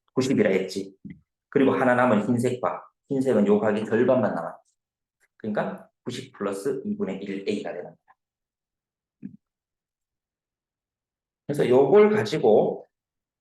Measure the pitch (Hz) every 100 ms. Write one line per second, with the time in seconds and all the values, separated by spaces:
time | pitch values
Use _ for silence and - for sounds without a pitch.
0 | _ - 135 107 95 95 95 98 95 -
1 | - - _ _ _ 139 127 - 127 123
2 | 123 104 127 120 123 98 90 - - _
3 | - 135 131 110 101 104 107 104 107 113
4 | 127 127 101 87 82 - _ _ _ _
5 | _ _ _ _ 110 104 180 190 - _
6 | - - - - 101 98 139 - 107 101
7 | 98 92 101 98 - 101 - 87 - -
8 | _ _ _ _ _ _ _ _ _ _
9 | _ _ - - _ _ _ _ _ _
10 | _ _ _ _ _ _ _ _ _ _
11 | _ _ _ _ - 143 120 127 143 208
12 | 208 214 - 156 117 120 - - - _
13 | _ _ _ _